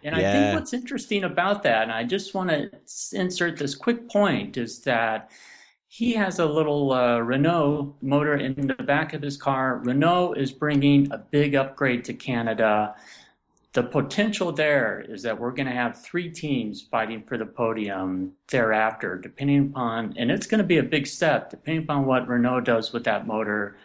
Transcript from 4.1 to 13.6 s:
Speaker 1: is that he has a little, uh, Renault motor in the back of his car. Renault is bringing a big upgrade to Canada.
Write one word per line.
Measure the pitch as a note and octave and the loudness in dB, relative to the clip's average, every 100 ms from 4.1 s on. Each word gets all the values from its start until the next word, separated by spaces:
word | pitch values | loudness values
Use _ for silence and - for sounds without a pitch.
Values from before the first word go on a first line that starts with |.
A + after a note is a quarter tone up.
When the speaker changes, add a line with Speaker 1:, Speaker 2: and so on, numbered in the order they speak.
| G3+ G3 A2+ G2+ B2+ | 2 2 2 -4 -6
Speaker 1:
is | A#2 - | -8 -6
that | C3+ A#2 A2+ G#2+ - - - - - _ _ | -2 0 0 -2 -8 -20 -20 -20 -20 _ _
he | - A#3 | -4 0
has | A3+ F#3+ F3+ | 2 0 2
a | D#3+ | 2
little, | D#3 D3+ D3 C#3 | 2 2 2 2
uh, | B2+ A#2+ A#2 | 4 4 2
Renault | A#2 C3+ D#3+ E3+ C#3+ D3 C#3+ - | 2 2 4 4 2 2 -4 -6
motor | C3+ C#3+ D3+ C#3+ | 0 2 2 0
in | C3 C3+ C3+ | -2 -2 -2
the | C3 | -2
back | - C#3+ D3+ | 0 0 0
of | D3+ | -6
his | C#3+ C#3 | -8 -4
car. | C#3 C3+ C3 B2 | -2 0 0 -2
Renault | B2 C3+ D#3+ F3+ F3+ | 0 2 4 4 2
is | B2+ C3+ | -2 -4
bringing | - D3+ C#3+ C#3+ C#3+ C#3 | -2 0 4 6 6 4
a | - | -2
big | - D3 D3 C#3 | -2 2 4 2
upgrade | C3+ - C3+ B2 A#2+ | 0 0 0 0 -6
to | |
Canada. | A#2+ - A#2+ A#2 A2 A2 G#2+ G#2 - - - - _ _ _ | -10 -4 -2 -2 2 4 4 0 -6 -20 -20 -20 _ _ _